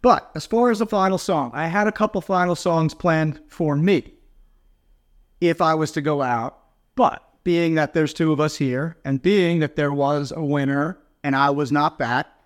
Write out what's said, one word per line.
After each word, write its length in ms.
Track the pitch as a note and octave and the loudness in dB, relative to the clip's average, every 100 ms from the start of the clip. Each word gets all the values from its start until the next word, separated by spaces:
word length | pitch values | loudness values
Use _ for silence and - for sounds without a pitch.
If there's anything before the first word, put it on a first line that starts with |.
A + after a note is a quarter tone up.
But 260 | B3 G#3 - - | 4 2 0 -16
as 100 | - | -4
far 240 | A3+ B3 | 0 2
as 80 | G#3+ | 0
the 80 | G#3+ | 0
final 320 | G#3 F#3+ F#3+ | 0 0 0
song, 320 | - E3 B2+ A#2+ | 0 -2 -2 -4
I 100 | E3 | -4
had 220 | F#3 G#3 | 0 -2
a 40 | |
couple 300 | G#3+ G#3+ G3 | 0 -2 -2
final 340 | - F#3+ F3+ D#3+ | -2 0 0 0
songs 380 | F3+ E3 D#3+ | 0 0 0
planned 460 | - F3+ D#3+ D#3 D3+ - | 0 0 0 0 -4 -16
for 280 | - D#3+ C#3+ | -4 -2 0
me 380 | F3 F3+ - _ _ _ _ _ _ _ _ _ _ _ _ _ | 2 2 -2 _ _ _ _ _ _ _ _ _ _ _ _ _
if 180 | E3+ E3 | 0 2
I 140 | E3 | 0
was 180 | D#3+ D3+ | 0 -2
to 80 | - | -2
go 200 | D3 C#3+ | -2 -2
out. 380 | C3 A#2 A#2+ - _ _ _ - | 0 -2 -4 -10 _ _ _ 0
But 280 | A#3 - _ _ | 0 0 _ _
being 300 | - E3+ E3+ D#3+ | -2 0 2 0
that 200 | D3 E3+ | 0 0
there's 180 | D3+ | -2
two 180 | - D#3+ | 0 0
of 80 | D3 | 0
us 180 | D3+ - | -2 -2
here, 400 | C#3 B2+ D#3+ - | -2 -2 -6 -8
and 200 | - C3+ | -4 0
being 340 | F#3 G#3 F3 E3+ | 2 2 2 0
that 160 | D3 - | -2 -2
there 180 | D3 | -2
was 380 | C#3+ C#3 D3 C#3 | 0 0 -2 -4
a 120 | - | -6
winner 560 | D3+ C#3+ C#3 C#3 D3+ F#3 _ _ | -4 -2 0 -2 -2 -6 _ _
and 120 | C#3+ C3+ | -4 0
I 140 | C#3 | 0
was 220 | C#3+ C#3+ | 0 0
not 260 | D3 D#3 - | 0 0 -2
that 340 | A#2+ B2 - _ | -4 -2 -4 _